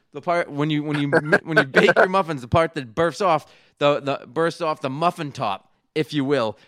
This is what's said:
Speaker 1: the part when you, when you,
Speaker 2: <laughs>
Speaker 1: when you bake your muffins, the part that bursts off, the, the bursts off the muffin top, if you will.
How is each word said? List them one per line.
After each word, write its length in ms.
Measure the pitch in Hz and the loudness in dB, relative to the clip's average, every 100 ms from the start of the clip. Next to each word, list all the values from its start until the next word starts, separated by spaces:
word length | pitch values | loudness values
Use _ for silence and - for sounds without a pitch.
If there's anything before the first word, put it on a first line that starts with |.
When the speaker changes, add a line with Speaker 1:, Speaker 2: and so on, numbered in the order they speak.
| _ | _
Speaker 1:
the 80 | 131 | -8
part 300 | 175 175 160 | -2 -2 -2
when 180 | 143 156 | -2 -2
you, 120 | 151 | -2
when 180 | 151 147 | -2 -2
you, 80 | 143 | 0
Speaker 2:
<laughs> 320 | 160 147 - | 0 2 0
Speaker 1:
when 120 | - 156 | 0 0
you 60 | |
bake 280 | 135 - 180 190 | 2 4 4 4
your 120 | 196 | 4
muffins, 320 | 196 165 143 | 2 -2 -6
the 60 | 120 | -2
part 260 | 170 165 | 0 0
that 180 | 156 123 | -2 -8
bursts 280 | 110 170 - | -2 -2 0
off, 260 | 196 156 - _ _ - | 0 0 -2 _ _ 0
the, 220 | 143 143 | 2 2
the 260 | 135 139 - | -2 -6 -6
bursts 340 | 123 165 - | -4 -2 -2
off 200 | 160 156 | -4 -4
the 100 | 135 | -6
muffin 400 | 139 170 175 147 | -2 -2 -2 -6
top, 420 | 127 113 95 _ _ _ | -6 -6 -6 _ _ _
if 180 | 156 147 | -4 -2
you 120 | 151 | -2
will. 340 | 135 139 110 - | 0 0 -2 -6